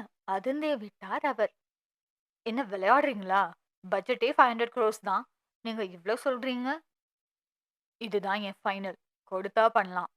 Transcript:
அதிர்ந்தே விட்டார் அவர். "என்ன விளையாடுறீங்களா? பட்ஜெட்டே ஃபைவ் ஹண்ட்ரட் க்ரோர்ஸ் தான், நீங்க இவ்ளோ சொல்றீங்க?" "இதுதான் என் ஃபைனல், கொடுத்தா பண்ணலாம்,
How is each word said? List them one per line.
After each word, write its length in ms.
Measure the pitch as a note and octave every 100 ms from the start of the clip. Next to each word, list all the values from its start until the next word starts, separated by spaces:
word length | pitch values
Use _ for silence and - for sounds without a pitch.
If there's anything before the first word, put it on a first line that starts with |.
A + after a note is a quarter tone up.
| G#3 _ -
அதிர்ந்தே 420 | F#3+ A#3+ D4 D4+ C4+
விட்டார் 480 | G#3 - F#3+ B3 C4+
அவர். 280 | B3 G#3 _ _ _ _ _ _ _ _ _ A3+
"என்ன 180 | A#3
விளையாடுறீங்களா? 800 | G#3+ G3 F#3+ C4+ C#4+ G#3 F#3 F#3+ E3+ - _ _
பட்ஜெட்டே 460 | F3+ G3 F#3 B3 B3
ஃபைவ் 200 | D4 B3+
ஹண்ட்ரட் 240 | A3+ A#3 B3
க்ரோர்ஸ் 260 | A3 G#3+
தான், 240 | G3+ G3 B3+ _ _ _ A3+
நீங்க 180 | A3
இவ்ளோ 320 | F#3+ F3+ F#3 A#3+
சொல்றீங்க?" 460 | C#4 B3+ B3+ B3 C4 D#4+ _ _ _ _ _ _ _ _ _ _ _ -
"இதுதான் 400 | A3+ G3+ G3 G#3
என் 200 | G3 -
ஃபைனல், 340 | G#3+ G3 G3 - _ _ -
கொடுத்தா 320 | F#3 G3 A3+ A3+
பண்ணலாம், 420 | A3+ F#3 F3+ E3+